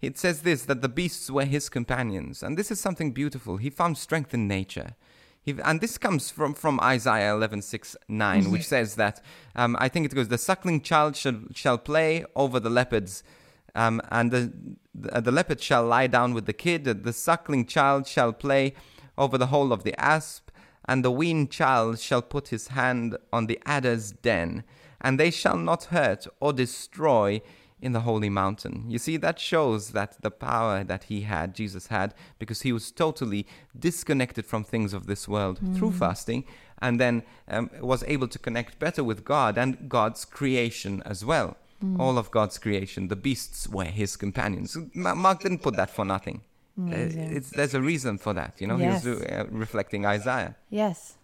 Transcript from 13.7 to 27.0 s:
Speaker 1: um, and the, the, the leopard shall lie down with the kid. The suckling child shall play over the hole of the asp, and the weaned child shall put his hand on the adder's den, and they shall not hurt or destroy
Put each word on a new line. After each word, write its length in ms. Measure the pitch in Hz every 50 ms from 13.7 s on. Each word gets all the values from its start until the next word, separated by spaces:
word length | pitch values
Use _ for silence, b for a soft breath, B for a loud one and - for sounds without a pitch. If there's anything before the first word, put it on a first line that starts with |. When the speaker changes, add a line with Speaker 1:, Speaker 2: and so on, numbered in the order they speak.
| -
Speaker 1:
um, 240 | - 117 113 113 113 - -
and 200 | - 117 120 120 120
the, 200 | 127 120 120 - - - - - - _ _ _
the, 260 | - - - - 120
the 100 | 117 123 123
leopard 280 | 151 180 - 151 -
shall 240 | - - 147 123 117
lie 220 | 117 117 120 131 127
down 260 | 123 123 120 123 123
with 120 | 113 101
the 60 | 85 107
kid. 320 | - - 175 175 165 147
The 280 | 131 113 101 104 117 117
suckling 520 | - - - 165 165 - - 147 135 120
child 400 | - - 160 143 139 139 139 135 -
shall 240 | - - 127 117 113
play 420 | - - 143 139 139 135 135 135 B B B B B B B B
over 220 | - 139 135 123 131
the 80 | 127
hole 260 | 131 135 147 139 135 123
of 120 | 101 -
the 100 | 107 - -
asp, 500 | - 139 156 156 147 - - - _ - b b b b b b b -
and 160 | 131 135 123
the 80 | 127 123
weaned 380 | 127 160 170 165 160 147 131 -
child 480 | - 165 135 131 123 113 113 113 113
shall 220 | - - 147 123 120
put 260 | - - 143 - -
his 200 | - 110 - -
hand 480 | 127 131 127 127 127 123 117 117 104 - _ _ -
on 140 | 117 113
the 140 | 107 117 - -
adder's 460 | - 147 143 127 127 117 113 107 104
den, 540 | 101 - - 117 110 90 85 85 82 - - B B B B B B B
and 180 | - 135 135 135
they 100 | 156 170
shall 260 | 165 - - - -
not 280 | 175 170 165 165 170 -
hurt 420 | - 170 175 147 120 92 - - - - _
or 120 | - 147 147
destroy 880 | 127 127 120 - - - - - -